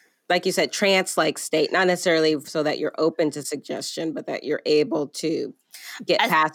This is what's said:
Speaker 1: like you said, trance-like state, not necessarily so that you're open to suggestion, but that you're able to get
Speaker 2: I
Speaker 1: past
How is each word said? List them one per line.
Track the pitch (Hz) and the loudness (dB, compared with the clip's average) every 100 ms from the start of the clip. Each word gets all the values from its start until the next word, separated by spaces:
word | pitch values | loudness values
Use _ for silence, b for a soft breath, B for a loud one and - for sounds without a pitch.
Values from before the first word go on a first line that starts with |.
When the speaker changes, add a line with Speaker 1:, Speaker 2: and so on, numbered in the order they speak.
| b b - | b b 0
Speaker 1:
like | 180 190 | 0 2
you | |
said, | 180 160 | 0 0
trance-like | - 196 190 185 - 160 - | 2 4 4 2 0 0 -2
state, | - 156 151 | -2 0 2
not | 170 185 | 2 2
necessarily | 175 185 160 156 151 | 2 2 4 4 2
so | 131 165 | -2 -2
that | 147 - | -2 -2
you're | 151 - | -4 0
open | 156 160 151 | 0 2 -2
to | 147 | -2
suggestion, | 139 147 - - - - 165 | -8 -8 -8 -8 -8 -8 -8
but | 151 - | -8 -8
that | - | -8
you're | - 147 - | -4 -4 2
able | 151 147 156 147 | 2 2 -2 -4
to | - 160 160 - - _ B B B | -4 -4 -2 -6 -10 _ B B B
get | 220 175 | -2 0
Speaker 2:
I | 202 | 2
Speaker 1:
past | 165 156 | 2 2